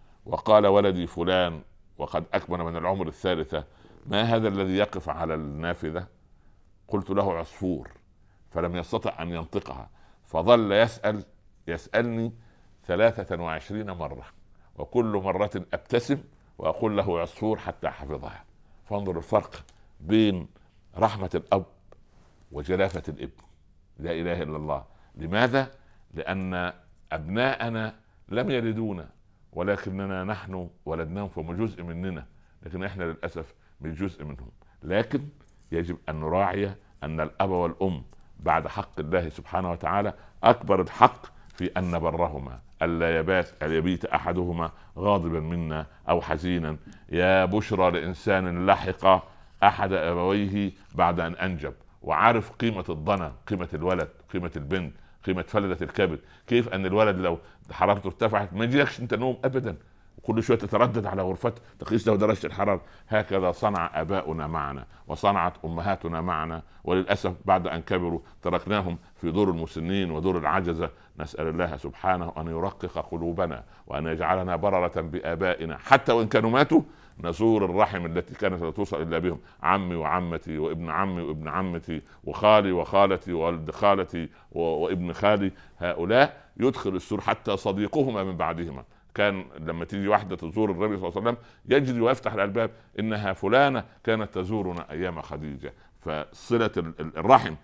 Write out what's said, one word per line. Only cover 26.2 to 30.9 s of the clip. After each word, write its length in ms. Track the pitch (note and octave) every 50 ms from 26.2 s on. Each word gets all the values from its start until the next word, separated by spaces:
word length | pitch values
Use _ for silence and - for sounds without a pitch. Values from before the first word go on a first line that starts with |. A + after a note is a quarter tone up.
| - - F#2+ F#2+ F#2+ F#2 F2+ F2+ F2+ F2+ - - - - - - - -
أبناءنا 840 | D#2+ D#2 D2+ D#2+ F#2+ A2+ B2 C3+ C3 - A2+ A#2 A2+ A2 A2 A2 A2 - _ _ _ _ _ -
لم 200 | F#2+ A#2 B2+ G#3
يلدونا، 600 | C#3 B2 A2+ A2+ G#2+ A2 A2+ G#2+ G2 F2 D2+ D#2 - _ _ _ _ _ _ _ -
ولكننا 720 | E2 F2 G2 G2+ G2+ - G2 F#2 F#2+ G2 G2 F#2+ F#2 F#2
نحن 460 | G2 G#2+ F#2 - F#2+ F#2+ F#2 F2+ E2+ - - -
ولدناهم، 420 | D2+